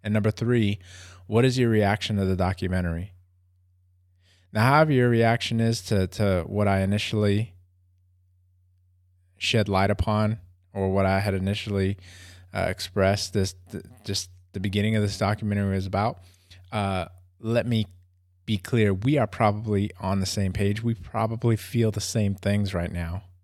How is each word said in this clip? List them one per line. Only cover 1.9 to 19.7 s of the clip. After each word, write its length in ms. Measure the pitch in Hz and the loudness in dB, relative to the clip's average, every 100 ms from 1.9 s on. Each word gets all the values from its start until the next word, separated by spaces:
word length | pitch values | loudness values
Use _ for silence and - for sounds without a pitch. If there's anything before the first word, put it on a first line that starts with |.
| 104 - 104 | 0 -2 0
to 80 | 95 | 0
the 100 | 92 | 2
documentary? 800 | 92 92 92 92 87 82 98 - _ _ _ _ _ _ _ _ _ _ _ _ _ | 0 0 -2 -2 -2 -4 -8 -16 _ _ _ _ _ _ _ _ _ _ _ _ _
Now, 140 | 107 120 | 0 4
however 240 | 147 156 | 4 4
your 180 | 131 123 | 4 4
reaction 500 | 117 113 117 - 117 | 4 4 2 0 0
is 220 | 113 113 - | 0 0 0
to, 200 | 104 92 | 0 0
to 380 | - 104 90 82 | 0 0 2 0
what 220 | 101 101 | 0 2
I 140 | 98 | 2
initially 720 | 95 104 - 107 104 101 110 - _ _ _ _ _ _ _ _ _ _ _ _ _ _ _ _ _ _ | 2 -2 -2 0 2 2 -2 -10 _ _ _ _ _ _ _ _ _ _ _ _ _ _ _ _ _ _
shed 300 | - 117 104 | -2 0 2
light 220 | 95 98 | 2 2
upon, 480 | 101 - 107 107 110 - _ _ | 0 0 0 0 -2 -10 _ _
or 200 | 101 95 | -4 0
what 160 | 95 95 | 2 2
I 120 | 95 | 2
had 140 | 101 | 0
initially, 640 | 95 95 104 - 98 95 95 - - - - - | -2 -2 -4 -4 -2 -2 -4 -12 -20 -20 -20 -10
uh, 140 | - 90 | -4 -4
expressed, 640 | - - 104 95 101 - | -4 -6 0 2 2 -2
this, 220 | 104 95 - - | -2 -2 -6 -16
th-, 140 | 98 - - | -16 -16 -16
just 260 | - 98 - - _ | -8 -8 -8 -18 _
the 60 | 98 | -6
beginning 360 | 98 101 107 110 | -2 0 2 2
of 60 | |
this 160 | 104 - | 0 0
documentary 560 | 101 104 104 101 98 | -2 0 -2 -2 0
was 140 | 95 92 | -2 -2
about, 320 | 95 110 - - _ _ - - | -2 -2 -4 -18 _ _ -20 -8
uh, 340 | 110 98 95 85 - _ _ | -4 -2 -4 -6 -12 _ _
let 260 | 110 117 113 | -2 -2 0
me 220 | 113 107 - _ _ _ _ - | -2 -2 -8 _ _ _ _ -4
be 120 | 107 | -4
clear, 340 | - 120 104 | 0 2 2
we 240 | 95 117 147 | 2 0 0
are 80 | 110 | 0
probably 640 | - 110 104 110 | 2 0 0 -2